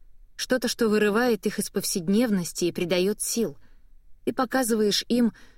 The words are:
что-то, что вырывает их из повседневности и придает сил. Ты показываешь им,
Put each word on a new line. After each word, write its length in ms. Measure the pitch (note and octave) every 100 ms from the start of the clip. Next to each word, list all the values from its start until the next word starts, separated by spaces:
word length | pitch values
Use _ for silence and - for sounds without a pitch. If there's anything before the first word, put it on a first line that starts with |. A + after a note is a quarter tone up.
| - - - -
что-то, 320 | - B3+ A#3+
что 220 | - A3+
вырывает 560 | G#3+ G#3 G#3 B3 A3 G#3+
их 140 | G#3
из 100 | -
повседневности 960 | G3+ - G3 E3 G3+ B3 G3+ E3 - E3+
и 60 |
придает 500 | E3 F3 F3+ F#3 G#3+
сил. 360 | - A#3 G3 C#3+ - - - - - - -
Ты 80 |
показываешь 720 | B3 C4 C4 A#3+ A3+ G#3 F#3 -
им, 260 | A#3+ A#3 - -